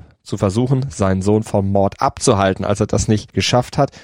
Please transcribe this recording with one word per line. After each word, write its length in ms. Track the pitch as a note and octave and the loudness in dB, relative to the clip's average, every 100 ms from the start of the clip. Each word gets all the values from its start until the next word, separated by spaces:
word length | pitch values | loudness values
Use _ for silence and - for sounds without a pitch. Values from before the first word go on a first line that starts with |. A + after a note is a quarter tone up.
| - _ | -14 _
zu 140 | - G#2+ | -12 -2
versuchen, 480 | G2+ G2+ B2+ C3+ C#3 | 0 0 0 0 -2
seinen 320 | - G2 F#2+ | -2 0 0
Sohn 220 | F#2+ G#2+ | 2 0
vom 280 | A2 G#2 G2 | 2 -2 0
Mord 300 | G2 G2 - | 2 0 0
abzuhalten. 640 | C#3 - - G2+ G2 F#2+ | -4 -2 0 2 2 0
Als 160 | G2 G2+ | -2 -2
er 60 | G#2+ | 0
das 220 | - - | 0 0
nicht 260 | G#2+ - | 0 0
geschafft 420 | - - B2 - - | -4 0 0 0 -2
hat, 140 | C#3 - | -2 -4